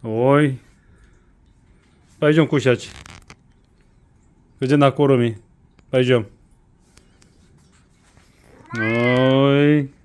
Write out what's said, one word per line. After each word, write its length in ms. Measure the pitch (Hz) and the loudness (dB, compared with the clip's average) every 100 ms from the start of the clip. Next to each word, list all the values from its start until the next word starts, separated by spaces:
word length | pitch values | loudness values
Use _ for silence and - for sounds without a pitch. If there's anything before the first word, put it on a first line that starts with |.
오이. 560 | 117 110 123 143 147 131 _ _ _ _ _ _ _ _ _ _ _ _ _ _ _ _ | -6 -2 2 2 0 -4 _ _ _ _ _ _ _ _ _ _ _ _ _ _ _ _
빨리 140 | 151 | 0
좀 120 | 156 156 | 2 0
꾸셔야지. 440 | 151 127 120 - - - - _ - _ _ _ _ _ _ _ _ _ _ _ _ | 0 -2 -2 -4 -20 -20 -20 _ -20 _ _ _ _ _ _ _ _ _ _ _ _
그제, 160 | 131 147 | -2 2
낙고름이. 580 | 143 139 143 131 120 110 _ _ _ _ _ | 2 2 0 2 0 -6 _ _ _ _ _
빨리 160 | 131 127 | -4 0
좀. 240 | 123 104 _ _ _ _ _ _ _ _ _ _ _ _ _ _ _ _ _ _ _ _ _ _ - - 117 | -2 -2 _ _ _ _ _ _ _ _ _ _ _ _ _ _ _ _ _ _ _ _ _ _ -20 -16 -6
오이. 1080 | 110 117 120 123 131 131 139 139 147 151 135 _ | -4 -2 0 0 2 2 2 2 2 0 -2 _